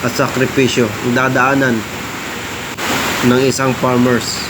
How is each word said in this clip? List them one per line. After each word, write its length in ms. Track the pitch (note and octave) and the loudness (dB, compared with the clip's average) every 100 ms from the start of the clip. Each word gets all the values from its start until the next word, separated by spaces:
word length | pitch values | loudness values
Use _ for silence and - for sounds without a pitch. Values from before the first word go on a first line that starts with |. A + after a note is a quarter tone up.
at 80 | B2 | -4
sakripisyo 800 | - B2+ B2+ B2+ - B2+ - A2+ G#2 B2 | 0 0 0 0 2 2 2 0 0 -2
ang 160 | B2 | 0
dadaanan 560 | C3 C3 B2+ C#3 C3 A2+ G#2 - - - - - - - - - - - - - B2 | 2 2 2 4 2 0 -4 -8 -10 -10 -10 -10 -10 -10 -10 -8 -4 -2 -2 0 2
ng 80 | B2 C3+ | 4 2
isang 240 | B2 C3+ A#2+ | 2 0 0
farmers. 560 | B2+ B2 B2 A#2+ - - | 2 4 4 2 0 -6